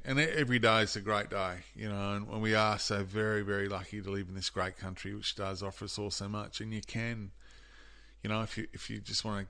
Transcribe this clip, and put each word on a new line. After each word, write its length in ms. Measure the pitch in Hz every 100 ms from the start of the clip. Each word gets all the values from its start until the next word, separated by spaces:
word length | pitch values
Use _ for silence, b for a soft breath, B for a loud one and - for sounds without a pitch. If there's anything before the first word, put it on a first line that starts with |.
| 135
and 140 | 135
e-, 40 |
every 360 | 160 156 127 123
day 220 | 113 110
is 140 | 107 107
a 60 |
great 280 | 98 104 -
day, 260 | 98 92 90 - -
you 140 | 107
know, 240 | 101 101
and, 140 | 101 104
and 140 | 110
we 140 | 110 107
are 220 | 107 101
so 260 | - 101
very, 380 | 95 107 107 107
very 260 | 101 98 98
lucky 340 | 95 90 104
to 80 | 98
live 180 | 98 92
in 80 | 95
this 140 | -
great 280 | 95 92 -
country, 360 | 95 92 95 101
which 200 | - -
does 280 | 98 95
offer 220 | 98 - 104
us 120 | -
all 140 | 101
so 180 | - 101
much. 320 | 104 107 -
And 120 | 110
you 80 | 110
can, 500 | - 113 117 113 101 - b b b b b b b b
you 80 | 104
know, 120 | 110
if 160 | 110 -
you, 100 | -
if 160 | - -
you 100 | 107
just 260 | 110 107 110
wanna 220 | 101